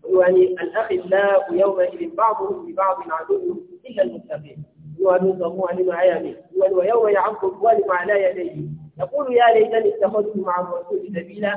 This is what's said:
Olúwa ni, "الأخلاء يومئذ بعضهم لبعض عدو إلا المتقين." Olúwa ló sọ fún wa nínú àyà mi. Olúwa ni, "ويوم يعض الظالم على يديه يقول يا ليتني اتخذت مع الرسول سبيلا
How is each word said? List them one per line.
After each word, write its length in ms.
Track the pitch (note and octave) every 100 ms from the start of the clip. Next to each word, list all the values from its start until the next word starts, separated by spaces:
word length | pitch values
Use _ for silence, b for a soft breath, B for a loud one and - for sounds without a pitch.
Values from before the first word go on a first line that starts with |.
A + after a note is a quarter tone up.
Olúwa 280 | - F#3 F3+
ni, 140 | F#3 F#3
"الأخلاء 880 | F3+ F3+ G#3+ A3 F#3 F3+ F#3+ G3+ G3 G3
يومئذ 500 | F3 G3 F#3 F3+ E3+ E3
بعضهم 460 | - - - - F3+
لبعض 340 | E4+ B3+ C4+ F#3 F4
عدو 280 | D#4+ - G4 F4+ G#3 - -
إلا 220 | C4 A3
المتقين." 560 | F#3 G#3+ - D3+ D3 D3+ D3+ _ D3+
Olúwa 240 | D#3 F#3+ F3+
ló 120 | F#3+
sọ 160 | F3+ E3+
fún 120 | F3+
wa 140 | F#3
nínú 180 | F3+ F#3
àyà 260 | E3+ F#3 E3+
mi. 120 | D#3 - -
Olúwa 180 | F#3 F#3+
ni, 80 |
"ويوم 300 | F#3 F3+ A#3 G#3+
يعض 280 | G3+ F#3+ G#3+
الظالم 480 | F#3+ F#3 G#3+ A3+ G3
على 260 | F3+ F3+ G3+
يديه 360 | F#3+ F3+ E3+ D3+ D3+ - -
يقول 340 | - F#3 C#4+ C4+
يا 180 | A#3+ A#3+
ليتني 400 | A3+ G#3+ A3+ G#3
اتخذت 480 | - G3 G#3+ G#3+ G3+
مع 180 | F#3 F3+
الرسول 440 | F3+ F3 - -
سبيلا 480 | - F#3+ - G3+ G3+